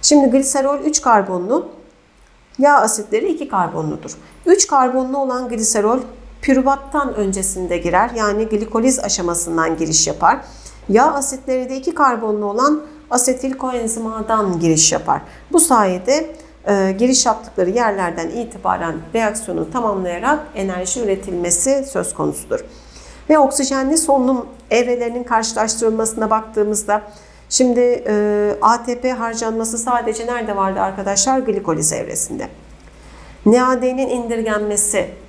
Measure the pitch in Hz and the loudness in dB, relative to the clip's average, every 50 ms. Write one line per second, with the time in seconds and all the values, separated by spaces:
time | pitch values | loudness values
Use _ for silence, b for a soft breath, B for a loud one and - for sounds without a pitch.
0 | - - 294 294 269 262 226 269 269 269 - 277 269 277 285 285 277 302 302 - | 4 6 6 6 6 6 4 4 2 2 0 0 2 0 0 0 -2 -2 -2 0
1 | - 254 233 208 196 190 190 180 175 196 240 320 359 - - - - - _ _ | 2 4 4 4 4 2 -2 -4 -2 0 -2 -2 -2 -4 -14 -20 -20 -20 _ _
2 | _ _ _ _ - _ _ _ _ _ _ - 262 285 294 269 - 214 - - | _ _ _ _ -20 _ _ _ _ _ _ 2 4 6 6 6 4 4 0 -2
3 | 208 - - 220 269 403 330 311 294 269 - 196 180 165 151 165 156 156 151 156 | -4 -2 -2 0 0 0 -2 -2 -4 -4 -2 -2 -2 0 -2 -4 -4 -4 -4 -6
4 | - 151 - - B B B B B 359 339 403 - - 302 277 262 254 254 262 | -8 -14 -16 -16 B B B B B 4 6 6 6 2 4 4 4 4 2 0
5 | 262 254 262 277 277 262 247 247 254 240 226 220 220 214 - 220 202 214 240 262 | -2 0 -2 -2 -2 -2 -2 -4 -4 -4 -4 -2 -2 0 0 2 2 2 2 0
6 | 262 - - - - - - - - - 269 269 254 269 277 269 277 - - 302 | -2 -6 -14 -18 -20 -20 -20 -8 0 2 2 4 4 2 0 0 -2 -6 -4 -2
7 | 277 262 - - 208 196 190 196 190 - - 185 180 175 175 175 147 170 170 180 | -2 -2 -2 -2 -2 -2 -2 -2 -4 -4 -4 -6 -4 -4 -4 -2 -2 2 2 2
8 | 208 240 240 233 220 208 202 208 220 220 220 214 220 220 - 233 233 262 262 - | 2 2 0 -2 -2 0 0 0 -2 0 -2 -2 -4 -2 -2 0 2 2 0 0
9 | - 202 - - 180 175 170 170 - 170 165 165 165 165 165 160 165 151 156 - | -2 -4 -4 -2 -2 -2 -2 -2 -4 -4 -2 0 0 0 0 -2 -2 0 0 0
10 | - - 147 - - 170 233 269 B B B B B B B B B - 196 220 | 0 0 -2 2 4 2 2 2 B B B B B B B B B 2 4 4
11 | 262 311 330 277 277 - - 262 269 - 254 254 254 247 269 269 262 - 330 - | 4 4 2 0 -4 -4 -6 -8 -4 -4 -2 -2 -2 -4 -8 -6 -4 -6 0 2
12 | 302 269 240 220 226 220 214 208 208 202 202 226 262 285 302 302 B B B B | 2 2 2 0 -2 -2 -2 -2 -2 -2 0 0 2 2 2 0 B B B B
13 | B B - 247 247 - 254 254 - 269 262 262 - 254 247 247 233 226 226 226 | B B 0 0 2 2 0 -2 -2 -6 -6 -4 -6 -6 -4 -4 -4 -4 -4 -4
14 | 226 220 220 220 214 214 226 220 208 196 180 165 165 165 160 151 156 - - - | -6 -8 -6 -8 -4 -2 0 0 0 0 -2 0 2 2 4 4 4 2 2 0
15 | - - 139 143 - B B B B B - 359 320 - 269 233 214 190 - - | 0 0 -2 -2 -2 B B B B B 2 2 4 6 4 4 4 2 0 -2
16 | 185 - 269 302 320 311 B B B B B B - - 202 196 190 190 190 190 | 0 0 0 0 0 -4 B B B B B B -2 0 0 2 2 0 0 2
17 | 233 247 262 254 - 247 220 220 - - - - 185 175 190 240 240 226 202 196 | 2 2 4 4 2 2 0 -2 -4 -10 -2 -2 0 0 2 2 2 2 0 0
18 | 185 170 165 165 165 - - 233 240 233 - - - 185 185 185 175 165 160 160 | -2 -4 -4 -4 -6 -6 -6 -6 -8 -8 -10 -6 -2 -2 -2 -2 -2 -4 -6 -6
19 | 165 - - 226 226 214 208 - - - 175 170 160 156 - 254 233 214 202 190 | -10 -4 -2 0 0 0 -2 -4 -6 -6 -4 -4 -6 -4 -4 -4 -2 -2 -2 -2
20 | 185 180 175 175 185 254 294 302 294 - - - 196 196 185 180 185 185 - 254 | -2 -4 -4 -4 0 0 0 -2 -2 -8 -8 -6 -4 -4 -4 -4 -4 -4 -4 -4
21 | 240 202 190 190 196 196 180 175 175 175 170 - - 269 269 277 269 269 - 185 | -2 -2 -2 -2 -4 -6 -4 -4 -2 0 0 0 2 2 0 0 -2 -4 -4 -4
22 | 175 - - - 156 147 147 - - - 113 120 - B B B B B B B | -4 -4 -4 -4 -4 -4 -4 -4 -6 -6 -6 -6 -6 B B B B B B B
23 | B B B B B - 302 311 285 269 269 - 277 - 277 269 262 262 302 320 | B B B B B 2 4 6 6 4 2 0 -2 -2 -2 -2 -2 0 0 0
24 | - - 311 277 254 247 269 247 233 - - - - - - 226 247 247 247 240 | 2 2 2 2 4 2 0 0 -2 -8 -14 -20 -6 0 0 2 2 2 0 -2
25 | 240 233 233 247 240 247 247 226 226 226 226 226 214 220 220 - 233 226 220 220 | -2 -4 -4 -6 -4 0 0 0 0 0 -2 -2 -2 -2 -2 0 0 0 0 0
26 | 220 220 220 - 220 220 220 220 220 220 - 220 208 208 214 202 - - 208 214 | -2 -2 -2 -2 0 0 0 0 -2 -4 -2 -2 0 0 0 -2 0 0 -2 -2
27 | 208 B B B B B B B B B - - 254 254 240 233 247 247 240 - | -2 B B B B B B B B B 0 2 4 4 4 4 4 4 2 0
28 | - - 214 208 208 208 208 208 208 208 202 202 - 214 233 240 226 247 240 240 | 0 0 0 2 2 2 2 2 2 0 0 2 4 4 4 4 0 -4 -6 -2
29 | 247 254 254 220 226 226 226 226 233 226 220 226 226 220 220 233 - 262 254 240 | -2 -4 -2 -2 -4 -6 -4 -4 -4 -4 -2 -2 -2 -4 -4 -4 -2 0 0 0
30 | 233 214 220 220 226 233 247 240 226 214 208 196 196 190 190 190 190 190 190 196 | 0 -2 -4 -4 -4 -4 -4 -4 -4 -4 -2 -2 -2 -2 0 -2 -2 -4 -4 -4
31 | 196 196 202 196 - 269 262 262 254 240 208 202 202 175 160 151 - - - 127 | -4 -2 0 0 0 0 0 0 0 0 -2 -2 0 -2 -2 0 0 -2 -2 -2
32 | 117 - - - - - 110 110 - - - - - - - - B B B B | -6 -6 -4 -4 -4 -4 -6 -8 -8 -10 -12 -18 -20 -20 -20 -20 B B B B
33 | B B B B B B B B B 208 220 247 254 254 262 247 240 254 254 262 | B B B B B B B B B 4 4 4 4 2 0 0 0 -2 -2 -2
34 | 269 - - 247 240 226 233 226 220 220 214 208 208 208 208 202 - - - 202 | -2 -2 -2 -4 -4 -4 -4 -4 -2 -2 -2 -2 -2 -2 -2 -2 -2 0 0 -2
35 | 175 - - - - | -2 -4 -8 -16 -20